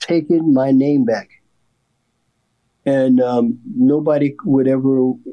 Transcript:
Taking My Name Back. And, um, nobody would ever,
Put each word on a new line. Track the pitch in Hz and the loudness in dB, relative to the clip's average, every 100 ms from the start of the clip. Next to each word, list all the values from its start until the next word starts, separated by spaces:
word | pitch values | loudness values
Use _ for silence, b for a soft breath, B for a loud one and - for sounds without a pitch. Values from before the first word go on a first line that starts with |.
Taking | - 170 151 170 160 | -4 -4 0 0 2
My | 131 131 | 2 4
Name | 135 143 147 | 2 2 0
Back. | 120 107 - _ _ _ _ _ _ _ _ _ _ _ _ _ _ _ - | 0 -2 -6 _ _ _ _ _ _ _ _ _ _ _ _ _ _ _ -4
And, | 135 131 127 | 0 2 2
um, | - 123 120 - - | 2 0 -2 -4 -10
nobody | - 127 147 156 147 143 143 | 0 2 2 0 0 -2 -4
would | 190 135 131 | -2 0 2
ever, | 131 131 135 127 123 - | 0 0 0 0 -2 -6